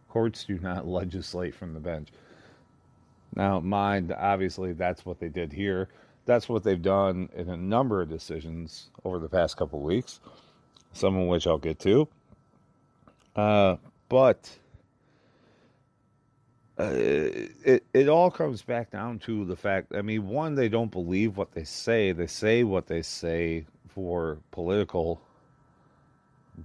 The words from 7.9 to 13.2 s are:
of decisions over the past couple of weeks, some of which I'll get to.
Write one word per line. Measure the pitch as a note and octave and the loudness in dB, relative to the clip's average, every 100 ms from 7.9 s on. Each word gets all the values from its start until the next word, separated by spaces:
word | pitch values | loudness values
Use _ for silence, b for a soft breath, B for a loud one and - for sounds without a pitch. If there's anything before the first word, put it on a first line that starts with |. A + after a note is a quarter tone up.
| G2+ | -2
of | D#2+ | -4
decisions | D#2+ - D#2+ D#2+ E2 E2 - - - | -8 -10 -10 -10 -10 -12 -16 -20 -10
over | F#2+ F2+ | -6 -6
the | D#2+ | -2
past | F#2 D#2+ - | 0 0 0
couple | D#2+ D#2 | -4 -2
of | D2 | 0
weeks, | G#2+ - - b b b b b b _ | 0 -2 -14 b b b b b b _
some | - G2 F#2+ | 0 2 2
of | F2+ | 2
which | F2 F2 | 2 2
I'll | D#2 | 0
get | D#2+ D#2 | 0 -2
to. | F#2+ A#2+ D3+ _ _ - _ _ _ _ _ _ _ _ | 4 4 4 _ _ -20 _ _ _ _ _ _ _ _